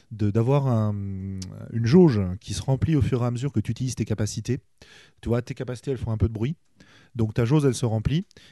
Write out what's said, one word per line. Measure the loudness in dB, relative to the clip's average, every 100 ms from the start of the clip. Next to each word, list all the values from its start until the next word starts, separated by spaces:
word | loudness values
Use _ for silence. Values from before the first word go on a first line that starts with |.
| _
de, | -2 0
d'avoir | 2 2 2 2
un, | 2 0 -2 -6 -8 -8 -8 -10 -14 -8
une | -2 4
jauge | 8 8 6 0 -4
qui | -8
se | -6
remplit | -2 0 2 2
au |
fur | 2 0
et | -2
à |
mesure | -2 -2
que | -2
tu | -2
utilises | -4 -4 -4
tes |
capacités. | -4 -2 -4 -4 -4 -6 -8 _ -20 -20 -20 _
Tu | -4
vois, | -2
tes | -2
capacités, | -8 -8 -8 -6
elles | -6
font | -4
un | 0
peu | 0
de |
bruit. | 0 -4 -4 _ _ -20 -20 _ -4
Donc | -2
ta | 0 2
jauge, | 4 2
elle |
se | 2 0
remplit. | 0 0 -2 -4 -12 -20